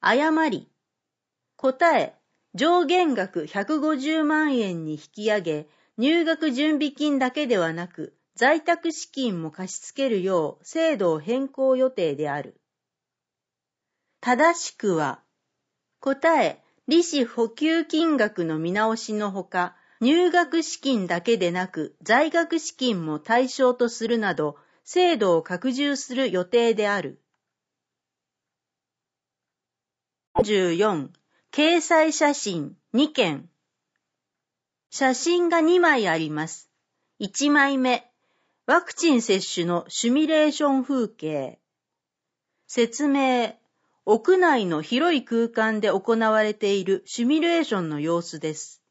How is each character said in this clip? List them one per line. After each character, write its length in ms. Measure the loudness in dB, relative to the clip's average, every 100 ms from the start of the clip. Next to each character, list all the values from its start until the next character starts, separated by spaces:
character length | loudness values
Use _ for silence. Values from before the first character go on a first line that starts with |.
誤 480 | 2 2 2 2 0
り。 180 | -2 -10 _ _ _ _ _ _ _ _ _
答 420 | -2 2 4 4
え、 160 | 0 -6 _ _ _
上 300 | -2 2 4
限 300 | 4 2 2
額 320 | 0 -4 -6 -6
百 340 | -6 -4 -2
五 160 | -2 -2
十 280 | -2 -2
万 340 | 0 0 0 0
円 260 | -2 -4
に 80 | -8
引 80 | -10 -12
き 200 | -6 -2
上 100 | -2
げ、 280 | -2 -6 -8 _ _ -2
入 300 | 0 2 0
学 260 | 0 -2
準 200 | 0 0
備 180 | 0 -2
金 280 | -2 -2 0
だ 120 | 0
け 160 | -2 -2
で 100 | 0
は 160 | 0
な 160 | -4 -10
く、 260 | -12 -14 _ _
在 280 | 0 2 2
宅 300 | 0 -2 -2
資 180 | -8 -12
金 300 | -6 -4 -4
も 100 | -8
貸 240 | -10 -12
し 60 | -12
付 220 | -16 -4
け 80 | -2
る 120 | 0
よ 360 | 0 0 -2 -8
う 40 | -10
制 320 | -2 0 2
度 160 | 0
を 40 | 0
変 300 | -2 -4 -4
更 280 | -2 0 2
予 140 | 0
定 240 | 0 -2
で 140 | -2 -4
あ 120 | -6
る。 200 | -8 -16 _ _ _ _ _ _ _ _ _ _ _ _ _ _ _ _
正 400 | -2 4 4 2
し 120 | -6
く 240 | -6 -2 0
は、 260 | -2 -6 _ _ _ _ _ _ _ _
答 440 | -6 0 2 2
え、 180 | 0 -2 _ _ 0
利 160 | 2
子 200 | 2 0
補 260 | -2 -2 -4
給 340 | -2 0 0
金 320 | 0 0 0 2
額 280 | 0 -2
の 140 | -4 -2
見 140 | -4
直 240 | 0 0 -2
し 160 | -6
の 180 | -6 -4
ほ 140 | -6
か、 320 | -6 -4 -4 _ _ _
入 300 | 2 4 4
学 320 | 2 2 -2
資 180 | -4 -6
金 260 | -2 -2 0
だ 140 | -4
け 160 | 0 0
で 140 | 0
な 180 | -2 -6
く、 280 | -6 -10 _
在 280 | 0 2 4
学 280 | 0 0 -4
資 180 | -6 -4
金 300 | -2 -2 -4
も 140 | -6
対 280 | 0 0 0
象 260 | 2 0
と 140 | 2 -2
す 180 | -2 -4
る 120 | -2
な 160 | -2
ど、 240 | -2 -4 -6 _ _
制 320 | -4 2 2 2
度 200 | 2 2
を 60 |
拡 300 | 0 -4 -4
充 240 | -2 -2 -2
す 180 | -6
る 160 | -2 -2
予 120 | -2
定 300 | 0 2 2
で 140 | 2 0
あ 120 | -2
る。 220 | -6 -12 _ _ _ _ _ _ _ _ _ _ _ _ _ _ _ _ _ _ _ _ _ _ _ _ _ _ _ _ _ _ _
四 100 | -2
十 300 | 0 2 0
四、 380 | 2 0 0 -6 _ _ _ _
掲 280 | 0 2 2
載 320 | 2 2 2
写 220 | 2 0
真 420 | 0 -4 -6 -8 -12 _
二 200 | 0 0
件。 360 | 2 0 -2 -10 _ _ _ _ _ _ _ _ _ _ _ _ _ _
写 240 | -2 0
真 340 | 0 0 2 2
が 120 | 2
二 180 | 4 4
枚 300 | 4 2 2
あ 80 | 0
り 140 | -2
ま 180 | -4 -8
す。 220 | -10 -20 _ _ _ _ _
一 320 | -10 -2 0
枚 280 | 2 2 2
目、 320 | 0 -2 -4 _ _ _ _ _ 0
ワ 160 | 0
ク 120 | 0
チ 180 | -2 2
ン 100 | 2
接 180 | 2 0 0
種 100 | -4
の 200 | -2 -2 -4
シ 220 | -6 0
ミ 140 | 0
ュ 20 | 2
レ 200 | 2 2
ー 40 |
シ 140 | 2
ョ 40 | 0
ン 140 | 0
風 260 | 0 -2 -2
景。 520 | -6 -8 -6 -8 -12 _ _ _ _ _ _ _ _ _ _ _
説 420 | -2 -2 0 0
明、 500 | 2 2 2 -2 -6 _ _ _ _ 0
屋 280 | 0 4 4
内 260 | 4 2
の 160 | 0 -2
広 340 | -2 0 2
い 80 | 0
空 280 | 0 -2 -2
間 300 | 0 -2 0
で 100 | 0
行 220 | 0 0
わ 300 | 0 2 2
れ 120 | 0
て 200 | 0 0
い 80 | 0
る 200 | 0 -2
シ 220 | -4 -4 0
ミ 140 | 2
ュ 20 |
レ 180 | 2 0
ー 40 |
シ 120 | 0 -2
ョ 60 |
ン 80 | -4
の 100 | -4
様 220 | -2 -2
子 180 | -4 -8
で 140 | -8
す。 280 | -8 -14 -20 _